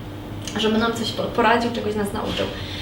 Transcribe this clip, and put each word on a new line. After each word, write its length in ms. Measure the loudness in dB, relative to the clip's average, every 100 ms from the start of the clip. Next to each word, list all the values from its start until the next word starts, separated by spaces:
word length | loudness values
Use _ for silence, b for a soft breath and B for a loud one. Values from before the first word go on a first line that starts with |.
| -10 -10 -10 -10 -6 0
żeby 220 | 2 4
nam 140 | 2
coś 200 | 0 -2
po-, 100 | -2
poradził, 480 | 0 4 4 4 2
czegoś 220 | 0 -2
nas 180 | 0 -2
nauczył. 340 | -2 -2 -2 -2 B B B